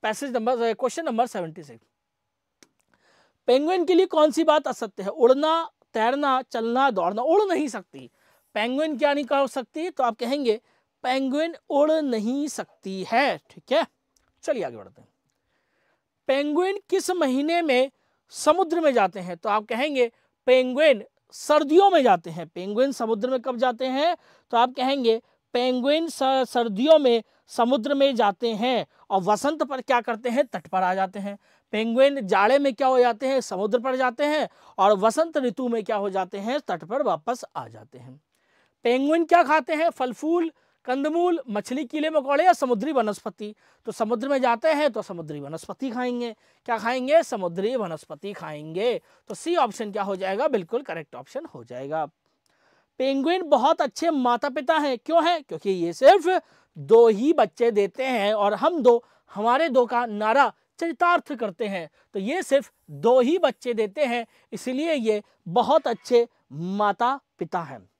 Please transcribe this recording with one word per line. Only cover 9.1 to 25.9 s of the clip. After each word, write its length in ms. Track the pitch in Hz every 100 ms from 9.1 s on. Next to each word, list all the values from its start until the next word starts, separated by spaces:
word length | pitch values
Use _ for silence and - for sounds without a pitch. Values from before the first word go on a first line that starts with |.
नहीं 100 | 285
कर 220 | 269 277 277
सकती? 440 | - 254 - 349
तो 140 | -
आप 140 | 247 226
कहेंगे 420 | 233 285 262 214 _ _ _ _
पेंगुइन 540 | 262 262 269 277 330 330 _
उड़ 220 | 285 302
नहीं 560 | 320 294 226 214 269 294
सकती 560 | - 180 _ - 190 185
है, 300 | 226 277 170 _
ठीक 220 | - _
है। 140 | 285 - _ _ _ _ _
चलिए 200 | - 269
आगे 140 | 156 117
बढ़ते 260 | 95 _
हैं। 60 | _ _ _ _ _ _ _ _ _ _ _ _ -
पेंगुइन 540 | 269 294 302 370 403 _
किस 200 | 381 -
महीने 520 | 370 294 254 294 339
में 280 | 330 254 269 _ _ _ _
समुद्र 500 | - - 330 370 339
में 140 | 311
जाते 260 | 240 196 190
हैं? 160 | 175 175
तो 120 | 226
आप 160 | 208
कहेंगे 480 | 214 226 294 277 240 _ _ _ -
पेंगुइन 580 | 254 254 254 311 233 214 _ _
सर्दियों 580 | - - 302 294 320 392
में 120 | 349
जाते 280 | 254 180 170
हैं। 180 | 165 165
पेंगुइन 440 | - 185 208 269
समुद्र 380 | 262 226 226 247
में 100 | 262
कब 160 | 247 247
जाते 300 | 254 240 262
हैं? 300 | 262 311 339 _ _ _
तो 60 | 233
आप 180 | 254
कहेंगे 480 | 254 254 277 233 226 _ _ _
पेंगुइन 560 | 240 254 254 247